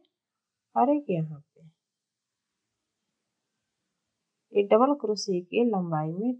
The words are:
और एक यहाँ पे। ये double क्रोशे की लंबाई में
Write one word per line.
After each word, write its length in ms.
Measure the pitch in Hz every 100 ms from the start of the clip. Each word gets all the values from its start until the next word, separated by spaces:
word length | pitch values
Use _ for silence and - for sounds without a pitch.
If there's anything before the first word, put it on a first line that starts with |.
| _ _ _ _ _ _ _ 226
और 140 | 247
एक 160 | 294 285
यहाँ 300 | 170 156 147
पे। 260 | - _ 160 _ _ _ _ _ _ _ _ _ _ _ _ _ _ _ _ _ _ _ _ _ _ _ _ _ _ _ _
ये 100 | 208 202
double 280 | 220 269 285
क्रोशे 380 | 214 208 - 180
की 240 | 180 208 240
लंबाई 440 | 196 170 156 156
में 200 | 175 240